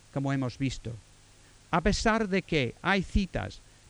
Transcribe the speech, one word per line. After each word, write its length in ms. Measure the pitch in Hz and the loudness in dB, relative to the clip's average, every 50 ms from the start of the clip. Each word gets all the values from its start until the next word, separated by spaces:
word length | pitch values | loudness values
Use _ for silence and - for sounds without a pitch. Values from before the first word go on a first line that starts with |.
| - - | -18 -8
como 200 | - 143 139 135 | -6 -4 -2 0
hemos 260 | 139 135 131 123 - - | 0 0 -2 -4 -2 -2
visto, 340 | 135 127 - - - - 117 107 - - - - - - - - - - - - - - | -2 -4 -4 -4 -8 -10 -12 -12 -16 -20 -20 -20 -20 -20 -20 -20 -20 -20 -20 -20 -4 -2
a 100 | - 175 | 0 2
pesar 460 | 160 208 190 - - 226 214 226 220 | 2 2 2 4 2 2 2 2 2
de 160 | 185 185 190 | 0 0 -2
que 320 | - - 175 147 127 113 - - | 0 0 0 0 0 0 -4 -4
hay 200 | - 170 196 196 | 0 0 2 2
citas 580 | 170 - - 208 196 - - 113 95 98 - - - - - - - | 0 0 0 0 0 0 -2 -6 -6 -6 -10 -14 -20 -20 -20 -20 -20